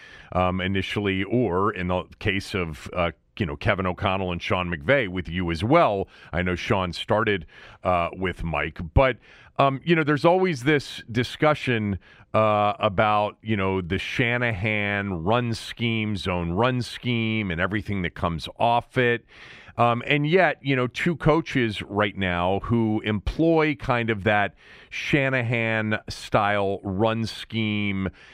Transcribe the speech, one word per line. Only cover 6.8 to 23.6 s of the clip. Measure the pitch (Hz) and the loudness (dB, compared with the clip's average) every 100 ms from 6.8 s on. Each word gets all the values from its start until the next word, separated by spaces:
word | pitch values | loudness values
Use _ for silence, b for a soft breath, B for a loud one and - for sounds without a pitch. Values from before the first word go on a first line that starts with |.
| 92 | -2
started, | 82 - 107 110 101 78 B B B | -4 -2 0 2 0 -4 B B B
uh, | 92 90 85 | 0 0 0
with | 90 92 85 | -2 -4 -4
Mike, | 85 76 76 - 85 | -4 -2 -4 -6 -2
but, | - 135 117 b b b - | 2 2 2 b b b 0
um, | 139 135 | 2 2
you | 165 170 | 2 2
know, | |
there's | 147 147 | 4 4
always | 160 185 190 143 | 4 4 2 0
this | 127 151 - - - | 2 2 0 -10 -6
discussion, | 113 120 - 151 147 - 117 104 95 b b - | -2 -2 0 2 2 0 0 0 -4 b b -4
uh, | 110 107 107 104 101 | 2 4 4 2 2
about, | 107 92 110 107 104 - | 0 2 2 4 0 -4
you | 110 107 | -2 0
know, | 95 95 | 2 0
the | 85 92 | 0 -2
Shanahan | - - 120 123 123 104 110 107 101 101 101 90 | -2 -2 0 0 0 -2 -2 0 0 -2 -2 -2
run | 82 117 120 | 0 0 0
scheme, | 110 - - 117 113 107 101 | -4 -8 -4 -2 -2 -2 -4
zone | 95 90 85 | -2 -2 0
run | 87 123 127 | 0 2 0
scheme, | 117 - 123 120 113 110 101 | -4 -6 -4 -2 0 -2 -2
and | 82 | -2
everything | 92 107 98 98 | -2 -2 -4 -4
that | 87 - | -4 -4
comes | 90 82 - - | -4 -4 -6 -2
off | 113 120 - - | 0 0 -2 0
it. | 123 117 - B B B B - | 2 0 -4 B B B B 0
Um, | 117 117 120 | 2 2 0
and | 147 147 | 0 2
yet, | 180 170 143 | 4 4 0
you | 135 | -2
know, | 135 123 | 0 0
two | - 170 | -2 -4
coaches | 160 - 156 165 135 117 98 | 0 2 2 2 0 0 -2
right | - 101 104 90 | -4 0 0 0
now | 95 87 90 98 | -2 0 0 0
who | - 117 113 107 | 0 0 2 0
employ | 107 107 - - 165 160 | -2 -2 -2 0 2 4